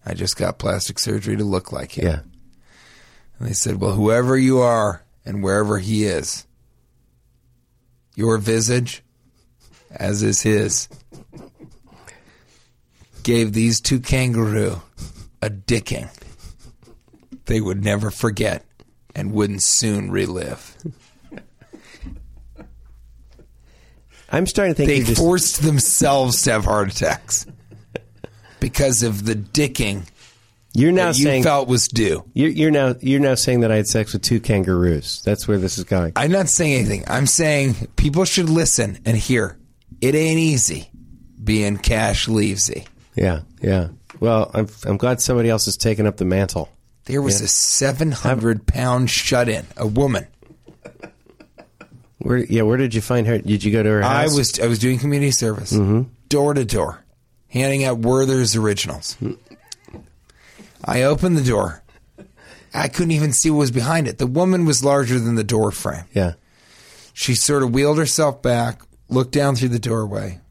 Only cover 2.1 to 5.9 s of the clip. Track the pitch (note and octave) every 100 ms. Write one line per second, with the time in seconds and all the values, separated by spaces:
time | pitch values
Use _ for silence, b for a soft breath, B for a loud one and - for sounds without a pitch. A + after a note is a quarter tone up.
2.1 | D2+ - - - - b b b b b
3.1 | b b - A#2+ G2 - G2 G2 G2 G#2
4.1 | A2+ B2 C3 C3 C3 B2 A2+ G#2 E2+ _
5.1 | _ - G2+ G2 G2+ G#2 G#2 F#2+